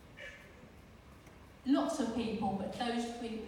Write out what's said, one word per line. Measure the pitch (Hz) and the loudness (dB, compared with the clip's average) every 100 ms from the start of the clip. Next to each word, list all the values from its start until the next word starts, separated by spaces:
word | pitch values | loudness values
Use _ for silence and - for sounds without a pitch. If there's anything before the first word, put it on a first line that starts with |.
| - - - - - - - - - - - - - - - - 254 | -16 -12 -12 -12 -16 -18 -18 -18 -18 -18 -18 -18 -18 -18 -18 -2 6
lots | 285 294 - | 6 6 4
of | 226 247 | 2 2
people, | 214 196 202 190 | 2 2 2 2
but | - - | 0 0
those | 240 233 233 240 | 2 2 0 -2
three | 226 214 | -4 -4